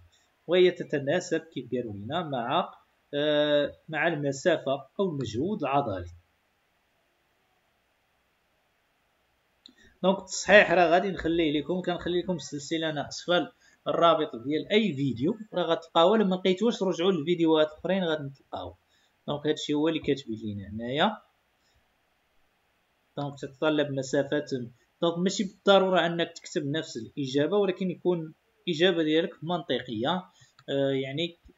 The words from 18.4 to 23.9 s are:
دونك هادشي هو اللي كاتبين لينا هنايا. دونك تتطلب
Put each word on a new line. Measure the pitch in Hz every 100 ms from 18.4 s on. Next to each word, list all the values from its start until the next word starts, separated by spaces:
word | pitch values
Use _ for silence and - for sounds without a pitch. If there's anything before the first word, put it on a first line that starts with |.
| - - 90 87 _ _ _ _ -
دونك | 147 151
هادشي | 151 -
هو | 147 160
اللي | 151
كاتبين | 147 139 - 110
لينا | 107 101 98
هنايا. | 110 120 143 208 214 _ _ _ _ _ _ _ _ _ _ _ _ _ _ _ _ _ _ _ -
دونك | 143 -
تتطلب | 139 - 156 151 139